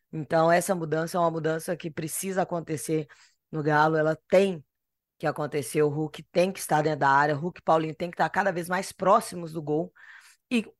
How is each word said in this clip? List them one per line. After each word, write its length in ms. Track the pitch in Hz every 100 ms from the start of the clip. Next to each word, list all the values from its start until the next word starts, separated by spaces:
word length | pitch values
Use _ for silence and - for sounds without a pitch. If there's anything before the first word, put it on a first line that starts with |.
| _
Então, 380 | 156 147 165 165
essa 240 | 175 170
mudança 420 | 180 160 156 165 185
é 40 |
uma 100 | 170
mudança 460 | 160 156 160 160 170
que 140 | 170
precisa 520 | 156 156 - 196 185
acontecer 640 | 170 175 - 156 - 160 151 - _ _ _
no 120 | 156
Galo, 340 | 151 151 156 160
ela 220 | 156 156 _
tem 360 | 185 196 170 - _ _ _ _ _
que 80 | 156
acontecer, 560 | 143 147 156 131 160
o 60 | 151
Hulk 340 | 143 156 - 156
tem 200 | 185 185
que 60 | 185
estar 240 | - 151
dentro 180 | 151 151
da 80 | 139
área, 260 | 139 147 147
o 20 |
Hulk 220 | 175 -
e 20 |
Paulinho 320 | - 160 160
tem 160 | 151 175
que 40 |
estar 140 | - 165
cada 240 | 190 196
vez 160 | 170 170
mais 240 | 180 196
próximos 600 | - 185 220 220 180 170
do 100 | 160
gol 300 | 147 151 180 - - - - _ _
e 160 | 240 - -